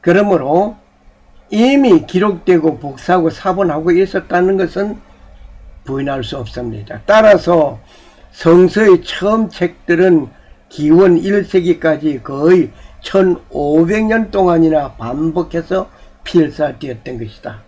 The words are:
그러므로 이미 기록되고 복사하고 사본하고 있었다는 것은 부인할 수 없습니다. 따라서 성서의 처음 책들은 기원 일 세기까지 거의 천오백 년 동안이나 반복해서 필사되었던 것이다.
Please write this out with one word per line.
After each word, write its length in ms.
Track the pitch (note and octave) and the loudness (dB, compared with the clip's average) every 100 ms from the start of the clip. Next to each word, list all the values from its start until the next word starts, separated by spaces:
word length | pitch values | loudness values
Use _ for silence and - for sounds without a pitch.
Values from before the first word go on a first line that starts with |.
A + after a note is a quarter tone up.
그러므로 760 | - F#3 G#3 F3+ C3 D#3+ G#3 - _ _ _ _ _ _ _ | 2 2 2 0 0 0 -2 -6 _ _ _ _ _ _ _
이미 540 | G#3 B3 C#4 C4 E3+ - | 0 2 4 4 4 2
기록되고 720 | F#3 G#3 F3+ - F3 D#3+ - | -2 -2 -2 0 2 2 -4
복사하고 520 | C#3+ C3 - F3+ D#3+ | -10 -14 -2 0 0
사본하고 600 | D#3 G3 F#3 G3 D3 E3 | -4 -6 -2 -2 -2 0
있었다는 640 | F3 F#3+ F#3+ - F3 F3+ G3 | 0 0 -4 -4 -2 0 0
것은 420 | F3 F3+ G#3 B3 - _ - - - - - - | -2 -4 -8 -8 -16 _ -20 -20 -20 -20 -20 -20
부인할 400 | - C3+ C#3 C#3 | -10 -8 -6 -6
수 140 | A#2+ C#3 | -8 -10
없습니다. 640 | A2+ - A#2+ A2 G#2 G#2+ - | -12 -12 -12 -12 -14 -16 0
따라서 720 | G#3+ A3 F#3+ - E3+ D3 A#2+ - - - _ - | 4 6 4 4 0 0 -4 -20 -20 -20 _ -20
성서의 720 | - E3 F3 F3+ G3+ G#3+ F3+ | -4 2 4 4 4 4 4
처음 460 | - - G3 A3 G#3+ | 2 -6 -2 -2 -2
책들은 760 | - F3 - - E3+ F#3 E3 C3+ - _ _ _ | -4 -6 -6 -4 0 4 2 0 -14 _ _ _
기원 480 | - D3 E3 F#3+ E3+ | -6 2 4 6 4
일 260 | F#3+ G3+ | 2 -2
세기까지 760 | F#3+ F#3+ F3 E3+ D#3+ D3+ D3+ C#3 | 0 -2 0 -2 0 -2 -4 -6
거의 480 | - C#3 D#3 F#3 B2+ - - - | -8 -2 2 4 2 -6 -20 -20
천오백 1040 | - G3 F#3+ F3 - C#3+ D3 D3+ E3 G#3+ A3 | -4 0 0 0 -6 -8 -2 0 2 0 0
년 240 | A3 A3 | -2 -2
동안이나 640 | G3+ F3+ E3+ D#3+ D#3 C#3 | -2 0 2 2 0 -4
반복해서 960 | - A#2 C3+ D#3+ D#3+ D#3+ E3+ E3 F#3+ - _ - _ | -10 -10 -6 -6 -4 -6 -8 -6 -6 -8 _ -20 _
필사되었던 960 | - F3 D3+ - D3+ B2 C#3+ A#2 A#2+ B2 | -2 0 0 -2 -6 -6 -12 -12 -12 -12
것이다. 420 | A2 - B2+ G#2 | -12 -14 -16 -16